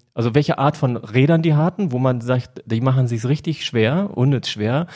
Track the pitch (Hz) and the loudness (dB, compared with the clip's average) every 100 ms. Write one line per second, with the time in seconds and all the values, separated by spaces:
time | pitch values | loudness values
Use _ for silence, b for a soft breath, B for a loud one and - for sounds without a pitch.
0 | _ - 117 131 151 - 143 151 131 120 | _ -4 0 2 0 0 0 0 -2 -2
1 | 107 120 143 165 160 151 165 185 185 123 | -2 2 4 4 2 2 2 0 -2 0
2 | 131 123 117 127 - - - 113 131 131 | 0 -2 -2 -2 -4 -12 -6 -2 0 2
3 | 123 117 120 147 170 151 - 120 110 160 | 0 -2 -2 -2 -4 -6 -4 0 2 2
4 | 202 - 131 131 - 107 107 135 175 | -2 0 2 2 -2 -4 -2 -2 -4